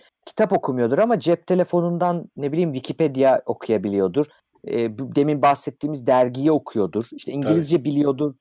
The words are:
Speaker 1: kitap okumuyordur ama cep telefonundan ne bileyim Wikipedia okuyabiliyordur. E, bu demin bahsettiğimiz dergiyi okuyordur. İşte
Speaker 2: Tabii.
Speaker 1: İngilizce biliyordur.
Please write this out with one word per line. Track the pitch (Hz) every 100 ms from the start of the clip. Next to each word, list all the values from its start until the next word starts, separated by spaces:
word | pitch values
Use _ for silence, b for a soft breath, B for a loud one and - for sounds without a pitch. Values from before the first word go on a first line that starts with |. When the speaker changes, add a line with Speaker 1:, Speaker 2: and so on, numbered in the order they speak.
| b _ -
Speaker 1:
kitap | - 214
okumuyordur | 196 - 127 117 143
ama | 226 214
cep | 151 170 -
telefonundan | 185 175 175 170 170 175 175 - -
ne | 139
bileyim | 156 170
Wikipedia | 131 - 131 156 131 131 127 -
okuyabiliyordur. | 117 - 107 101 98 95 107 147 b _ _ -
E, | 117 117 107
bu | 127 127
demin | 147 147
bahsettiğimiz | 143 139 - - 147 147 120
dergiyi | 127 127 127 147
okuyordur. | 151 - 113 95 101 117
İşte | 294 -
Speaker 2:
Tabii. | 139
Speaker 1:
İngilizce | 139 165 143 165
biliyordur. | 131 143 147 131 147 131